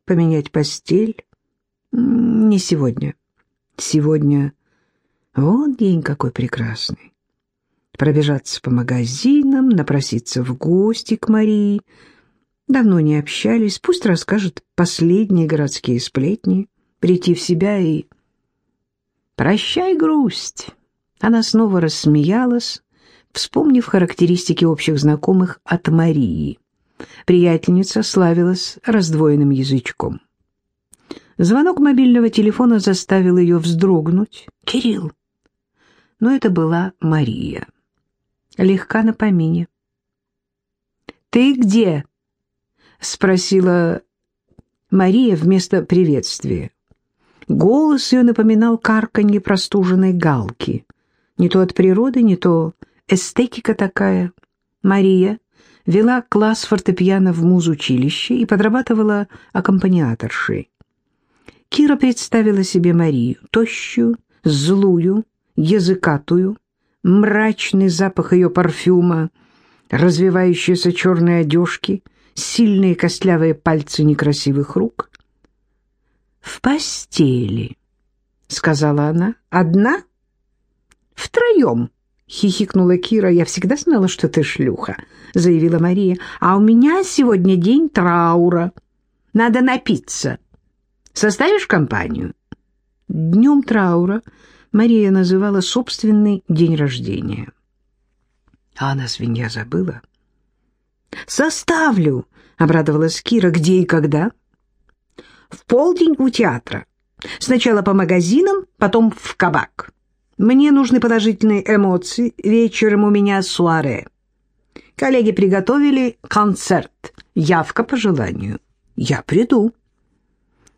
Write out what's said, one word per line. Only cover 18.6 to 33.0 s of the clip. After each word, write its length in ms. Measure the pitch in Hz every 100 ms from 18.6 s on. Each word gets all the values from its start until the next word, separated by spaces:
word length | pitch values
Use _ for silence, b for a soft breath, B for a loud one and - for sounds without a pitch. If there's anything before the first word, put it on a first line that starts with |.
| _ _ _ _ _ _ _ -
"Прощай, 600 | 135 208 - - 370 330
грусть!" 720 | 320 311 247 - - - - - _ _ _ _
Она 220 | 220 226
снова 380 | 220 220 220 185
рассмеялась, 1000 | 165 - 151 151 147 220 254 240 - - _ b b b b
вспомнив 540 | - - 269 302 254 226
характеристики 800 | 196 175 - 175 175 - 160
общих 340 | 170 151 - 147
знакомых 640 | 147 151 170 190 185 -
от 240 | - 170 -
Марии. 720 | 160 165 151 113 78 71 - _ _ _ - B B B
Приятельница 760 | 180 175 165 170 180 190 220
славилась 760 | 214 190 175 170 175 185 - -
раздвоенным 680 | - 220 170 156 156 147 143
язычком. 680 | 135 135 135 - - - - _ _ _ _ _ _ _ _ B B B B
Звонок 400 | 175 240 339 359
мобильного 500 | 285 262 254 240 226
телефона 520 | 220 214 208 247 220
заставил 580 | 196 185